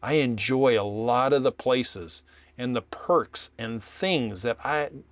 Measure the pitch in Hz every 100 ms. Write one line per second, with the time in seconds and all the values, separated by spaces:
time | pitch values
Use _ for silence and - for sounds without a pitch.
0 | 113 151 127 110 - 131 135 110 101 104
1 | 117 123 135 143 131 - 127 127 120 98
2 | 82 - - - _ - 123 120 - -
3 | - 170 107 - - - 113 113 - -
4 | 190 170 113 95 117 113 131 151 147 139
5 | -